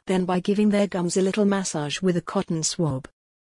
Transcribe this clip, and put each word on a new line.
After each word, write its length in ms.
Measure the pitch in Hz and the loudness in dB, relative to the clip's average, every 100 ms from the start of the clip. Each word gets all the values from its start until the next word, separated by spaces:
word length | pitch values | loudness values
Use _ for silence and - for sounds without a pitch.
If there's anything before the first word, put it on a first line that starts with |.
| - | -2
then 180 | 185 | -2
by 160 | 180 180 | 2 0
giving 300 | 190 202 214 | 0 2 4
their 160 | 202 202 | 4 2
gums 320 | 190 175 190 | 0 -2 0
a 40 | |
little 220 | 190 185 | 0 2
massage 560 | 202 196 185 160 147 139 | 2 2 -2 -4 -4 -2
with 160 | 185 175 | 0 0
a 60 | |
cotton 400 | - 196 - 165 | -2 -4 -2 -2
swab. 440 | 151 - 160 131 - _ _ _ | -4 -2 -2 -2 -8 _ _ _